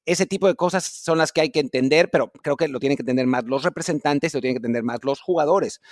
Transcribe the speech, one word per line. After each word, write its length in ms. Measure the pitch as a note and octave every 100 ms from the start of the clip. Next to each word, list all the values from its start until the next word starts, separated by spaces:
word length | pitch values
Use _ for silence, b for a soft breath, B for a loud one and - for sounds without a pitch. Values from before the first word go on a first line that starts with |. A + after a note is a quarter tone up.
ese 220 | - E3+ F#3+
tipo 220 | F#3+ G3
de 60 |
cosas 300 | E3+ F3 F#3
son 320 | - - - E3
las 160 | D#3
que 80 | -
hay 100 | D#3
que 100 | D#3
entender, 500 | C#3 C3 C3 D3+ E3+
pero 200 | E3 A#2
creo 280 | - - C#3
que 100 | D#3+
lo 100 | C3
tienen 200 | C3+ C3+
que 20 |
entender 260 | B2 B2+ B2+
más 180 | B2+
los 180 | A#2 C3+
representantes, 720 | E3 D#3+ E3 D3+ D3 C#3+ D#3+
lo 80 | D3
tienen 140 | B2+ B2+
que 20 |
entender 240 | A#2 A#2
más 200 | A#2 A#2
los 200 | C3+ C#3
jugadores. 580 | - F3 D3+ F#3+ B2+ - B